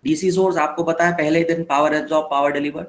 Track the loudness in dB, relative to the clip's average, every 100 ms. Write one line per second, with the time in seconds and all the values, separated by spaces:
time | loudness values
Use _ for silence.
0 | -4 0 0 2 2 2 0 -2 -2 2
1 | 2 2 2 2 2 -2 0 0 2 0
2 | 0 -2 0 0 0 0 -4 -6